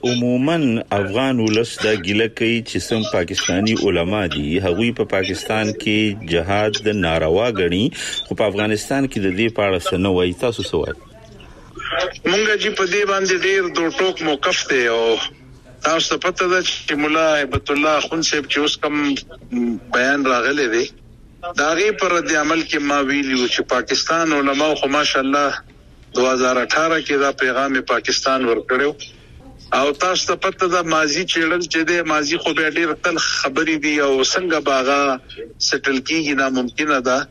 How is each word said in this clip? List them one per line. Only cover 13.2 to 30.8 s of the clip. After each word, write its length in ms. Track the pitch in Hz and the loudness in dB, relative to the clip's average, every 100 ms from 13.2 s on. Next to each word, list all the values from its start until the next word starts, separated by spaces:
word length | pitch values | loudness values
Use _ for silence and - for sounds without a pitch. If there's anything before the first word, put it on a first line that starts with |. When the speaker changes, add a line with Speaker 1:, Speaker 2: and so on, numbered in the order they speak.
| 190 185 185 | 0 0 2
Speaker 2:
ډېر 160 | 196 180 160 | 2 0 0
دو 120 | 165 - | -2 0
ټوک 240 | 185 180 | -2 0
موقف 400 | 160 143 190 180 - | -2 0 0 -2 0
دی 160 | 139 120 | 0 2
او 300 | 117 117 110 - - - - - - | 2 2 0 -2 -10 -20 -20 -20 -6
تاسو 360 | 147 165 160 160 | 0 0 0 -2
ته 100 | 190 | -2
پته 200 | 180 180 | 0 2
ده 100 | 185 | 2
چې 300 | 175 - - | 0 -4 -4
ملا 340 | 151 151 156 - 151 | -2 2 2 4 2
هیبت 320 | 135 127 - | 0 -2 -2
الله 260 | 143 151 151 | 0 2 2
اخوند 260 | 135 160 | 0 -2
صاحب 220 | 160 151 135 | 0 -2 -2
چې 80 | 143 | 0
اوس 180 | 147 - | 0 0
کوم 380 | 151 147 147 135 - - - 123 120 110 - 117 | -2 0 0 -2 -6 -18 -8 -2 -2 -2 -4 0
بیان 280 | 127 143 131 | 2 2 2
راغلی 420 | 123 117 143 127 113 | 2 2 0 0 0
دی، 100 | - - - - - - 175 175 | -2 -8 -20 -20 -20 -14 -8 -2
د 20 | |
هغې 300 | 180 165 208 208 | 0 2 0 0
پر 120 | 190 | 0
رد 200 | 175 143 156 | 0 0 0
عمل 180 | 147 160 | 0 0
کې 160 | 151 156 143 | -2 -4 0
ما 80 | 143 | 0
ویلي 340 | 135 143 135 | 0 0 0
وو 140 | 131 123 | 0 0
چې 120 | - - | -2 0
پاکستان 580 | 104 - 101 - 165 165 | -2 0 -2 0 0 2
علماو 420 | 147 139 139 156 | 0 0 2 0
خو 140 | 147 139 | 0 0
ماشاءالله 600 | 147 143 143 135 143 139 - - - - - - | 0 0 0 0 2 0 -2 -10 -20 -20 -20 -8
دوه 160 | - 127 | 0 2
هزار 240 | 131 127 127 | 2 2 2
اټھارہ 380 | 117 - 160 160 147 | 0 0 2 0 0
کې 100 | 143 | 0
دا 80 | 139 135 | 0 0
پیغام 340 | 131 123 139 131 - | 0 0 0 0 0
پاکستان 560 | - - - - 131 | -2 0 -2 0 0
ورکړی 420 | 123 113 - 127 143 | 2 0 0 0 0
و. 80 | 151 - - - - - - - 123 | -2 -14 -20 -20 -20 -20 -20 -4 0
او 140 | 143 143 | 0 2
تاسو 220 | 185 180 - | 0 0 0
ته 60 | 170 | -2
پته 220 | 190 - 190 | -2 0 0
ده 100 | 180 | 2